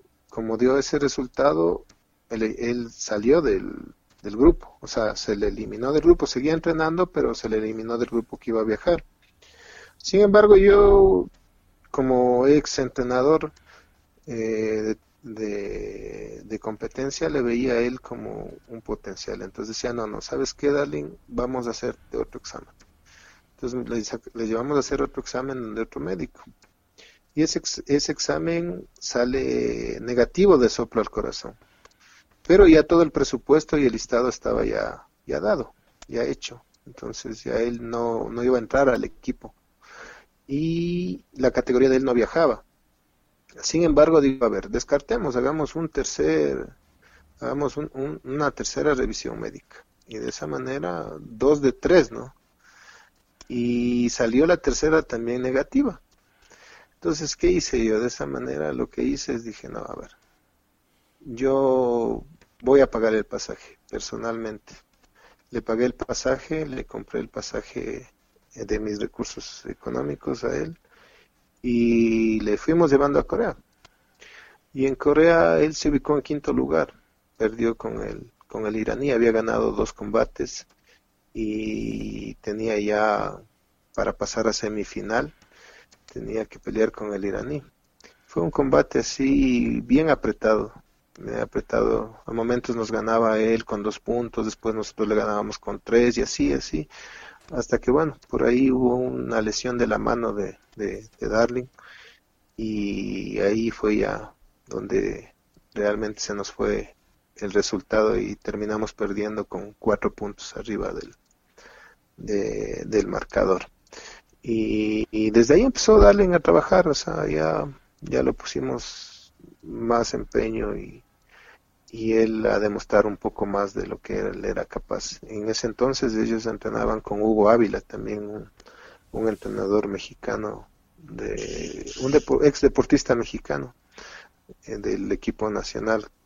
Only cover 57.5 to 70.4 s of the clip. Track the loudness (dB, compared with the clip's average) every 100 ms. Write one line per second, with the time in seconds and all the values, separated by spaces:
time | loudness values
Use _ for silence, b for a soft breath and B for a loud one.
57.5 | 2 0 0 2 2 -2 -4 -8 -6 -6
58.5 | -4 -4 -4 -6 -2 -2 -2 -4 -6 -8
59.5 | -14 -12 -12 -12 -14 -16 _ _ _ _
60.5 | _ _ _ _ _ _ _ -14 -2 0
61.5 | 2 4 2 2 0 -2 -4 -8 -20 _
62.5 | _ 4 6 6 4 0 0 -2 -8 -10
63.5 | -14 -16 _ -12 -10 -10 -8 -8 -8 -8
64.5 | -12 -18 -20 _ _ _ b b b _
65.5 | -8 -4 0 0 -2 -8 -4 -2 -4 -4
66.5 | -6 -6 -8 -10 -12 -10 -8 -8 -10 -10
67.5 | -10 -8 -10 -8 -10 -14 _ _ _ _
68.5 | -12 -6 -4 -4 -6 -8 -8 -10 -10 -16
69.5 | -16 -16 -12 -8 -6 -6 -6 -6 -6